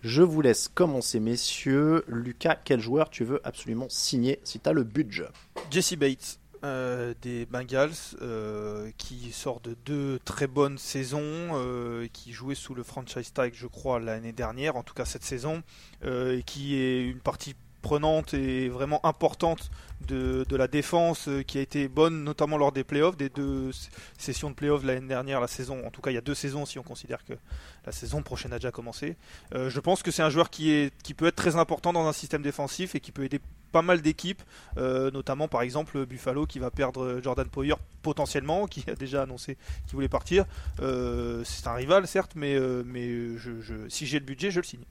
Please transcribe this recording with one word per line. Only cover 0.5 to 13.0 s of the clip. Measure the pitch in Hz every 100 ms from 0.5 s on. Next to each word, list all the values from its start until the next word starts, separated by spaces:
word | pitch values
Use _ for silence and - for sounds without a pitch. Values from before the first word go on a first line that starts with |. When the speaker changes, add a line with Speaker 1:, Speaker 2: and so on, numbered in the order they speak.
| 110 -
Speaker 1:
commencer, | - 180 135 113 113
messieurs. | 110 120 - - - 135 151 160 -
Lucas, | 117 120 117 165 156
quel | - 127
joueur | 110 139 156
tu | - 117
veux | 139 127
absolument | - - 113 127
signer | - - 135 120 139 -
si | -
t'as | 156
le | 160 117
budget ? | 110 120 95 82 - - - -
Speaker 2:
Jesse | 156 180 170
Bates, | 143 131 - - - -
euh, | 143 131 127 123 120 117
des | 123 120 117
Bengals, | 123 127 131 147 165 - -
euh, | 120 113 107 107 107 104 107 -
qui | - 123 123
sort | 110 - 123
de | 117 117 127
deux | 147 139 131
très | - - 143
bonnes | 131 139 139
saisons, | - 139 131 147 151 160 175
euh, | 151 127 123 120 117 117
qui | - 120
jouait | 113 131 139
sous | - 127
le |
franchise | 120 -